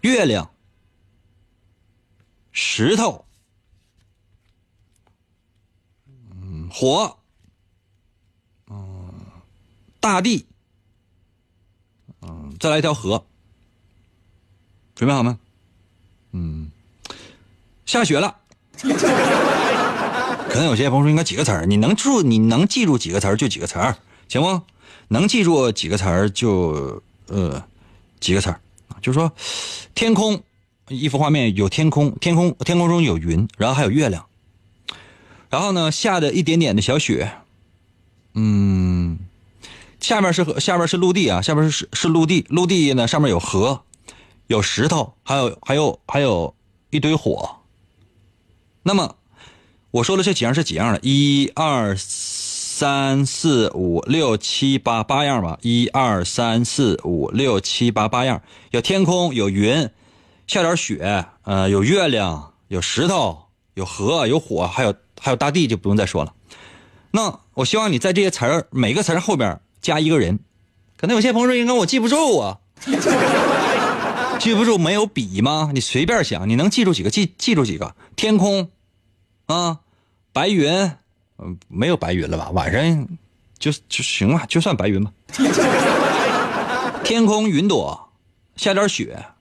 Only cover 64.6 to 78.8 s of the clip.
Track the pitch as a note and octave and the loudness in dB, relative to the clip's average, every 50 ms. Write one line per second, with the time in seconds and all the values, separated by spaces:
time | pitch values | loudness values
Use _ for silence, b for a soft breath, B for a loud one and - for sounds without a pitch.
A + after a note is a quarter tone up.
64.6 | F2+ F2+ - - C3 A2 G2+ - _ _ _ - - - B2+ A2+ C3+ C#3+ C#3+ F3+ | -2 -2 -2 0 0 0 0 -2 _ _ _ -8 -2 -2 0 0 0 0 2 2
65.6 | E3 A#2+ A2+ F#2+ - G2+ G2+ G#2+ G2+ F2+ - E2 D2 D2+ - _ _ B B B | 2 2 0 -2 0 0 0 2 0 0 -2 -2 -4 -4 -8 _ _ B B B
66.6 | B B B B B B B B B B - G#3 A3+ G3 - - _ _ _ - | B B B B B B B B B B -2 -2 -2 -2 -4 -8 _ _ _ -4
67.6 | C3 C#3 F3 G#3+ A3 G#3+ E3 A#2+ - F#3+ F#3 F#3 G3+ F#3 D#3+ - A#2 A#2+ D3+ E3+ | -2 0 0 0 0 0 -2 0 0 0 2 2 2 0 0 0 0 0 0 0
68.6 | - _ - C3 B2 G2+ B2 F3+ G#3 - E3 E3+ E3+ - G#3 D3 A#2+ G2+ D#2+ - | -2 _ -2 -2 0 0 0 0 0 0 0 0 0 0 0 0 0 -2 -2 -6
69.6 | _ _ _ _ - - D#3+ D#3 D#3+ D#3 E3 D3+ G#2+ E2+ F#2+ G#2+ - _ _ _ | _ _ _ _ -4 -2 0 0 2 2 2 2 2 0 -2 -4 -6 _ _ _
70.6 | _ _ _ _ _ _ _ _ - F3+ A#3+ A3 G#3+ B3+ A#3+ A#3 A#3+ B3 B3+ B3 | _ _ _ _ _ _ _ _ -2 0 2 2 2 2 2 2 2 2 2 2
71.6 | A#3+ A#3+ B3+ A#3+ G3 F3 - C4 A3 A#3 A3 D4+ D#4+ C#4+ A3 D3+ A2 G2 G2 - | 2 2 2 2 2 2 0 0 0 2 2 2 2 2 2 2 0 -2 -6 -8
72.6 | _ _ _ - - - C4+ C#4+ - - - - - - - - - - - - | _ _ _ -16 -6 -4 -4 -2 0 2 2 2 2 2 2 2 0 0 0 0
73.6 | - - - B3 - - - - - - - A#3 B3 B3+ B3+ B3 - A#3 A3+ G3+ | 0 0 -2 -2 -2 -2 -4 -4 -6 -6 -6 -4 -4 -4 -4 -2 0 0 2 2
74.6 | A#3 A#3 A3+ F#3+ E3 D#3 F#3+ G#3 G#3+ G#3 - - A#2+ G2 F#2 G2 A2 C3+ D3+ D#3 | 2 2 2 2 2 0 2 0 0 -2 -2 -6 -6 -4 -2 0 0 0 2 0
75.6 | D#3 D3+ C#3 C3+ A2+ - - B2 D3+ F3 A#3+ A3+ D#3+ - A#2 D#2+ F#2 G#2 A2+ B2 | -2 -2 -2 -2 -4 -2 -2 -2 0 2 2 0 0 0 -4 -4 -2 0 0 2
76.6 | D#3 G3+ - - A#3 F#3+ E3+ G2 F2+ G2+ - G#3 G3+ E3+ - _ - - A3+ E3 | 2 2 2 2 2 2 2 0 0 -2 0 0 0 -2 -2 _ -2 0 2 2
77.6 | C3+ A2 F2+ D2 - - - b b b b - - A3 A3 G#3 F3+ G3+ G3+ G3 | 2 0 -2 -6 -8 -10 -10 b b b b -4 0 2 4 4 4 4 2 0
78.6 | F3+ F3 _ _ | -2 -4 _ _